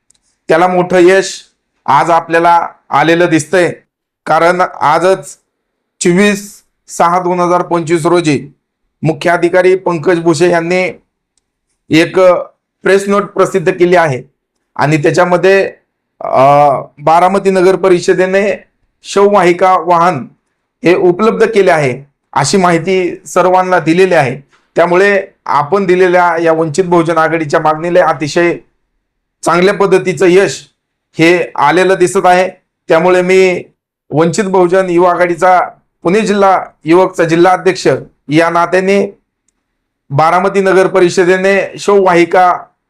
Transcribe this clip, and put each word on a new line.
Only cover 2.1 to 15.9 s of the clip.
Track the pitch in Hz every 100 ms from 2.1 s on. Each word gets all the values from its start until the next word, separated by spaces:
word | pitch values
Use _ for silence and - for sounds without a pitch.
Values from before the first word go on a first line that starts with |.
| 165 165 165 170 170 - - -
आलेलं | 139 156 170 175
दिसतंय, | 156 - 185 165 - _ _ _ _ -
कारण | 160 170 180 180 -
आजच | 143 165 185 185 - - _ _ _ _ _ -
चोवीस | 175 175 208 202 - - _ _ -
सहा | - 170 180
दोन | 175 180
हजार | 175 180
पंचवीस | 175 170 156 170 170
रोजी | 175 151 135 - _ _ _ _ -
मुख्य | 151 147 175
अधिकारी | 170 170 180 185 185
पंकज | 180 170 156 170
भुसे | 170 151 175
यांनी | 170 170 185 180 - _ _ _ _ _ _ _ _ -
एक | 156 170 175 185 160 - _ _ _
प्रेस | 185 196 202
नोट | 202
प्रसिद्ध | 202 - 160 190 165
केली | 180 175 175
आहे | 160 123 - _ _ _ _ -
आणि | 143 156
त्याच्यामध्ये, | 160 160 180 180 185 196 175 - _